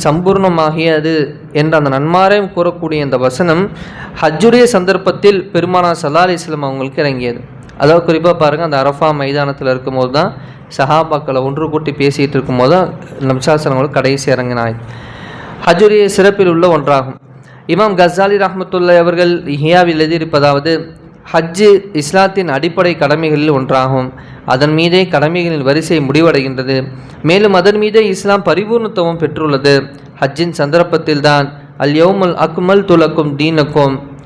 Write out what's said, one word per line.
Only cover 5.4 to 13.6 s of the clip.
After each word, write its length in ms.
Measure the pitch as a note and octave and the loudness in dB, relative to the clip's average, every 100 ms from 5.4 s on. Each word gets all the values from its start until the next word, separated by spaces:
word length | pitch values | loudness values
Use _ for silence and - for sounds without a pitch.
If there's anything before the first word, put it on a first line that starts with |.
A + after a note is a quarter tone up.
| F3+ | 0
பெருமானார் 460 | E3+ E3+ F3+ F3 E3 | -4 0 0 0 -2
ஸல்லல்லாஹு 40 | D3+ | -2
அலைஹி 320 | D#3 F3+ E3+ - | 0 0 0 -6
வஸல்லம் 120 | D3+ | -6
அவங்களுக்கு 420 | C#3 C3+ C3 C3 | -6 -6 -8 -4
இறங்கியது. 380 | D3 C3 B2 A#2+ - - - - | -4 -2 -6 -8 -12 -20 -18 -2
அதாவது, 340 | C#3+ E3+ E3+ | 4 4 2
குறிப்பா 200 | D#3+ F3 | 0 2
பாருங்க, 320 | E3+ D3+ D3+ | 2 0 0
அந்த 180 | E3+ C#3 | -2 0
அரஃபா 200 | C3+ C#3+ | 0 0
மைதானத்துல 680 | D#3+ D3 C#3 C#3+ C#3 C#3 C3+ | 0 0 -2 -2 -4 -2 -2
இருக்கும்போது 400 | B2+ C3 C3 B2+ | -2 -4 -2 -2
தான், 220 | C#3 F#3+ - - - - - | 0 -2 -4 -18 -20 -16 -4
சஹாபாக்களை 640 | C3+ D3+ D#3 D3 D3 C3 | 0 0 0 -4 -2 -4
ஒன்று 280 | C3 C#3+ D#3+ | -2 -4 -4
கூட்டி 200 | D#3 D#3 | -4 -4
பேசிட்டு 280 | C3+ C#3 C3+ | -2 -2 0
இருக்கும்போது 520 | C#3 C#3 - B2+ B2+ | -2 -2 -2 0 2
தான் 240 | F3+ F3 - - - | 2 0 -6 -16 -8
நபி 180 | C3+ C3 | -4 -2
ஸல்லல்லாஹு 100 | C#3+ | 0
அலைஹி 40 | |
வஸல்லம் 120 | D3+ | 0